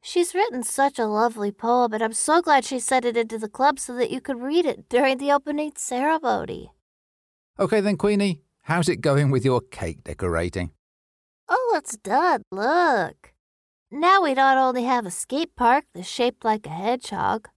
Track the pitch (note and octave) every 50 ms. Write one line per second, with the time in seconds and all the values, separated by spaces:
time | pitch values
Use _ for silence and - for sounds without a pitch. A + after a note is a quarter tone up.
0 | _ - - F4 F4 - - F4+ G#4 A#4+ B3 B3+ A#3 - - - C#4 C4+ - -
1 | A3+ G#3+ G#3 G#3 A#3 A#3+ A3+ G#3+ G#3 G3+ G3+ _ - A#3 A#3+ B3 B3 A#3 G#3+ A3
2 | A3+ A3 A3+ - - - D4+ F4 F4 E4 D4 C4+ A#3+ - C4+ B3+ - - C4 C4
3 | A#3+ A#3+ A3+ A#3 A#3 A3+ A3+ A3 A3 G#3+ - - C4 D4 C#4+ C4+ - - B3 B3
4 | A#3+ - - C4 _ - C4 A#3 B3 C4+ D4+ F4 E4+ C#4+ - - - _ A#3 A#3+
5 | A#3+ C4 C4+ B3+ C#4 C#4+ C#4+ C#4+ C#4 D4+ D4 D4 D4+ D4+ D4 - - - B3+ B3
6 | C4+ D4+ E4 D#4+ D#4+ A#3 A3+ G3 - - - - - - _ _ _ _ _ _
7 | _ _ _ _ _ _ _ _ _ _ _ - G3 F3+ A3 G#3+ F#3+ G#3 G3+ -
8 | - G#3 G#3 G3+ G3+ G3 E3+ - _ _ _ _ _ - D#3 F3 E3 F3+ D3+ -
9 | - D3+ C#3 C#3+ D3 C#3 C#3 B2+ - C3+ B2 A#2+ - _ - - G2 F2+ D#2+ -
10 | _ - D2+ - F#2 F2+ E2 E2 F2 F2 - F#2 F2 D#2+ _ _ _ _ _ _
11 | _ _ _ _ _ _ _ _ _ - F4 B4 B4+ A#4 G#4+ D#4 - - - G#3+
12 | _ G3 A3 C4+ E4+ F4+ D4+ A3+ G#3 _ - F#3+ G#3 B3 D#4 F4 F4 D#4+ B3+ G#3
13 | E3+ - - _ - - _ _ _ _ _ _ _ _ _ _ _ _ - C#4+
14 | E4 F4+ F#4+ G4 F4+ D4 C4+ C4 C4+ C4 C4+ C4 C4 B3+ B3 B3+ A#3+ B3+ B3+ B3
15 | A3 F3+ - - - _ B3+ C#4+ E4 - _ - B3 A#3 B3+ C#4+ D4 _ _ F3
16 | F#3 - - - A#3+ B3 B3 _ - A3+ A3 G#3+ - D3+ D#3 E3+ F#3+ A3 B3 B3+
17 | - - G3+ F3+ E3+ F#3+ G3+ A3 - - _